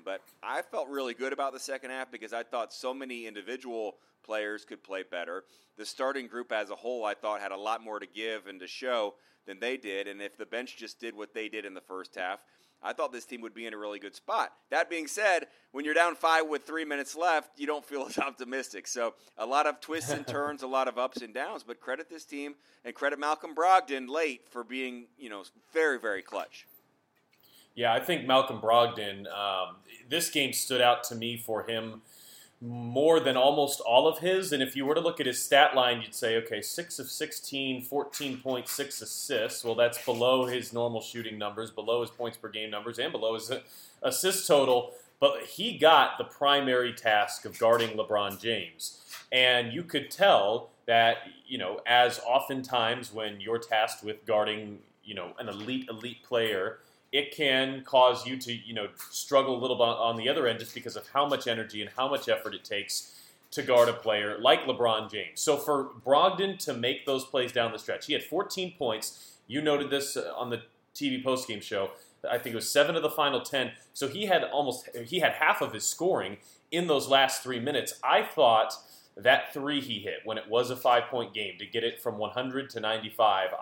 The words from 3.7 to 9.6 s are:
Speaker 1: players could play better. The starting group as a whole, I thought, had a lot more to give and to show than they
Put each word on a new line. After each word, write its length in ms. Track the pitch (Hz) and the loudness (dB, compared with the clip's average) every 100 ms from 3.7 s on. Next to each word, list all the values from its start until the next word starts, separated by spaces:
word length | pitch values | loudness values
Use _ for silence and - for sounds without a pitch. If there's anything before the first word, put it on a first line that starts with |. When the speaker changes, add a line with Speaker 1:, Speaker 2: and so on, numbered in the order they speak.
| 117 104 - _ _ | -6 -6 -8 _ _
Speaker 1:
players 420 | - 107 107 107 | -8 -4 -4 -8
could 200 | - 107 | -12 -18
play 200 | - 95 92 | -10 -10 -8
better. 340 | 87 82 92 - _ _ - | -8 -8 -10 -12 _ _ -16
The 80 | 104 | -14
starting 420 | - 135 139 120 | -6 -4 -4 -8
group 240 | 117 123 | -12 -6
as 180 | 110 101 | -4 -4
a 60 | 98 | -8
whole, 280 | 117 123 | -8 -4
I 100 | 104 | -4
thought, 260 | 101 107 104 | -4 -6 -6
had 100 | 101 | -6
a 60 | 98 | -6
lot 260 | 107 113 | -4 -4
more 160 | 113 104 | -6 -10
to 80 | 95 | -10
give 400 | 101 113 110 95 | -8 -8 -8 -10
and 140 | 95 | -16
to 60 | 90 | -16
show 480 | - 127 120 101 - _ _ - | -8 -4 -2 -2 -6 _ _ -18
than 120 | |
they 200 | 95 | -8